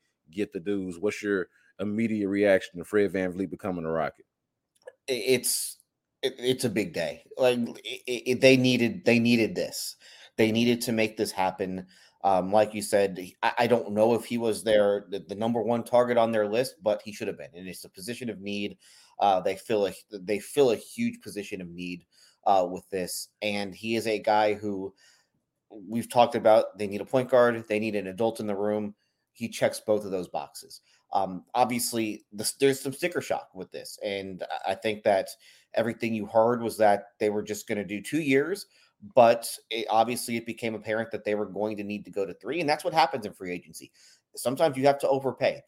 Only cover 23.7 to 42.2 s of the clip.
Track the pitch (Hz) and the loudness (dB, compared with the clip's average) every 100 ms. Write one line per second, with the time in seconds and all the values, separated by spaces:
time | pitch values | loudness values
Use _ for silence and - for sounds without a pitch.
23.7 | 92 110 113 110 104 107 107 107 104 107 | -8 -4 -2 -2 0 2 4 2 0 -4
24.7 | 98 95 - _ _ _ _ _ _ _ | -6 -8 -12 _ _ _ _ _ _ _
25.7 | 107 95 117 107 123 117 117 110 110 - | -18 -8 -6 2 4 4 4 6 6 4
26.7 | 95 101 101 98 135 123 127 120 113 113 | -4 -6 -6 -2 -2 4 6 6 2 -2
27.7 | 107 110 104 95 92 113 113 107 98 104 | -2 -2 -4 -4 -2 -2 -2 -6 -2 -2
28.7 | 107 104 - _ _ _ - 117 - 117 | -2 -4 -10 _ _ _ -12 -10 -2 -2
29.7 | - - 107 101 92 85 78 71 - - | -2 -2 -2 -2 -6 -6 -8 -10 -14 -20
30.7 | - _ _ _ 95 95 90 - 117 123 | -20 _ _ _ -2 -2 -6 -4 0 0
31.7 | 120 120 117 110 98 _ 104 110 - 139 | 0 -4 -4 -4 -8 _ -10 -8 0 2
32.7 | 135 139 131 175 147 - 87 - 92 90 | 2 -4 -6 -6 -4 -4 -6 -8 -14 -14
33.7 | 76 - - 104 98 95 90 - 87 90 | -14 -16 -10 -6 -6 -8 -10 -10 -8 -6
34.7 | 95 110 104 110 98 92 - _ _ _ | -4 -4 0 2 2 0 -10 _ _ _
35.7 | 110 113 113 117 110 95 113 113 120 117 | -2 -2 -2 -4 -4 0 4 4 2 -2
36.7 | - 107 101 - - 107 104 101 104 - | 4 4 4 -2 -2 -2 0 -4 -8 -6
37.7 | 104 95 101 - 147 151 135 151 202 - | -6 -6 -8 -4 -4 2 2 2 -4 -10
38.7 | _ _ _ 104 - 117 120 - - - | _ _ _ 2 8 8 6 -2 -12 -8
39.7 | 113 110 110 113 117 - 117 117 107 117 | -6 2 2 2 0 -4 -6 -6 -6 -6
40.7 | 107 107 107 113 104 107 104 101 95 110 | -6 -4 -4 -4 -6 -4 -2 -4 -4 -4
41.7 | 104 101 104 95 98 | -4 -8 -8 -8 -6